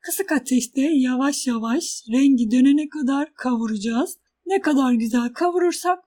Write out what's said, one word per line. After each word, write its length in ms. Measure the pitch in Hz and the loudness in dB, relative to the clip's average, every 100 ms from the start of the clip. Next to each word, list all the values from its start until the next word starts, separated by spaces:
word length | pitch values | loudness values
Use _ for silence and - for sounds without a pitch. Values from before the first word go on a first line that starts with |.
Kısık 320 | - - 381 | -8 -8 -2
ateşte 480 | 302 - 254 247 - | -2 0 -2 -2 -2
yavaş 640 | 277 311 254 254 269 285 - | 0 2 0 0 -2 -2 -4
yavaş 580 | 226 226 254 - - - | -4 -2 -4 -4 -12 -4
rengi 380 | 240 277 262 226 | 2 4 4 2
dönene 380 | 247 262 285 302 | 4 4 4 0
kadar 460 | 302 262 277 302 | -4 -2 -2 -4
kavuracağız. 840 | - 254 240 226 220 208 233 349 - _ _ - | -6 -4 -2 -2 -4 -4 -2 -4 -6 _ _ -4
Ne 140 | 381 | -2
kadar 320 | 392 277 262 | 2 2 2
güzel 400 | 240 226 240 240 | 2 0 -2 -2
kavurursak 680 | 240 349 349 349 330 349 359 | -2 -2 2 0 0 -2 -4